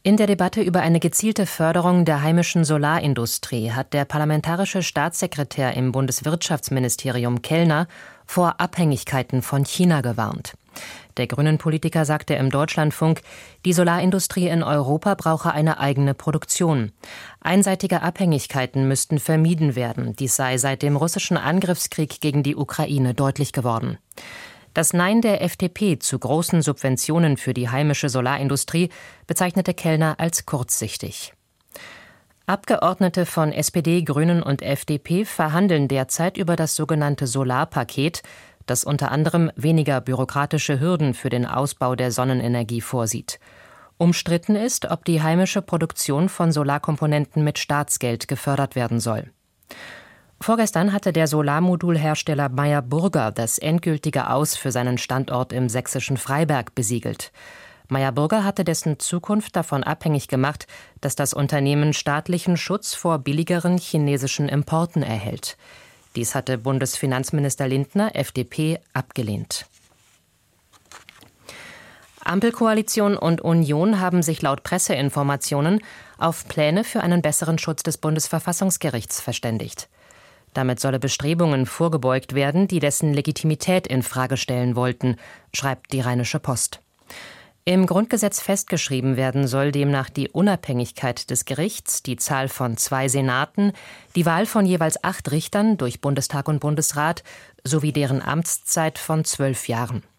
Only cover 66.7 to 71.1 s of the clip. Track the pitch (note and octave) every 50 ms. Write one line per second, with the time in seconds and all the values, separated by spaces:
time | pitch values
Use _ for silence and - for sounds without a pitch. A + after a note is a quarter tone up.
66.7 | C3+ C3 C3 B2+ - - - C3+ C3 B2+ C3 - - D3+ C#3+ C#3 - - C#3 C3
67.7 | C3 C3+ C#3 - - G3+ G#3+ A3 - - C3+ - - B2+ A#2+ - - - D#3 D#3
68.7 | D#3+ - _ _ _ C3 - _ - - A#2 G#2 G#2 G#2 A2 - - - - _
69.7 | _ _ _ _ _ _ _ _ _ _ _ _ _ _ _ _ _ _ _ _
70.7 | _ _ _ _ - - - -